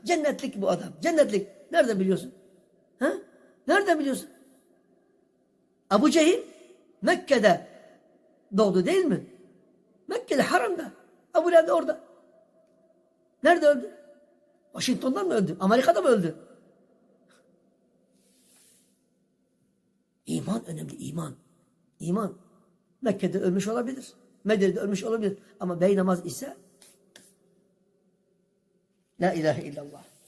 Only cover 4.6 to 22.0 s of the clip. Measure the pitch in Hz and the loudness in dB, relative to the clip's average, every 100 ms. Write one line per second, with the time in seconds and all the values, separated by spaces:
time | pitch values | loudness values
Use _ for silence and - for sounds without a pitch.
4.6 | _ _ _ _ _ _ _ _ _ _ | _ _ _ _ _ _ _ _ _ _
5.6 | _ _ _ 208 277 330 311 453 - - | _ _ _ 2 4 4 4 2 -4 -20
6.6 | - - _ _ - 254 - 254 202 170 | -20 -20 _ _ -2 -2 0 2 4 2
7.6 | - - - _ _ _ _ _ _ 196 | -2 -20 -20 _ _ _ _ _ _ 0
8.6 | 208 180 180 381 339 165 - - - _ | 2 2 2 0 0 -2 -6 -20 -20 _
9.6 | _ _ _ _ - 453 - 269 - 339 | _ _ _ _ -8 -8 -2 0 2 2
10.6 | 466 339 247 - _ _ _ 339 339 330 | 0 -6 -10 -16 _ _ _ 0 6 4
11.6 | 330 339 262 - - - _ _ _ _ | 6 0 -2 -8 -12 -20 _ _ _ _
12.6 | _ _ _ _ _ _ _ _ 302 339 | _ _ _ _ _ _ _ _ 4 6
13.6 | 302 285 - - - - _ _ _ _ | 4 2 -4 -16 -20 -20 _ _ _ _
14.6 | _ - - 214 262 330 370 233 170 170 | _ -8 -4 -2 -2 -2 -2 0 -2 -2
15.6 | 190 240 262 339 320 220 165 - - - | 2 4 4 2 4 2 0 -6 -20 -20
16.6 | _ _ _ _ _ _ _ _ _ _ | _ _ _ _ _ _ _ _ _ _
17.6 | _ _ _ _ _ _ _ _ _ _ | _ _ _ _ _ _ _ _ _ _
18.6 | _ _ _ _ _ _ _ _ _ _ | _ _ _ _ _ _ _ _ _ _
19.6 | _ _ _ _ _ _ - 160 139 226 | _ _ _ _ _ _ -6 -6 -4 -6
20.6 | - 156 156 - 131 160 151 - _ _ | -8 -12 -12 -12 -12 -10 -12 -14 _ _
21.6 | _ _ _ _ | _ _ _ _